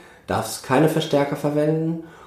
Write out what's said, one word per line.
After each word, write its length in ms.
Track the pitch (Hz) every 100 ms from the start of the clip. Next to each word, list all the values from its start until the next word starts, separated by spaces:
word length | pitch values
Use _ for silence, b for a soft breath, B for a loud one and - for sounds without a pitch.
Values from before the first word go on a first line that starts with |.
| B B -
darfst 360 | 90 - -
keine 260 | - 127 156
Verstärker 480 | 160 - 143 143 147
verwenden 680 | 147 147 151 160 160 165 B B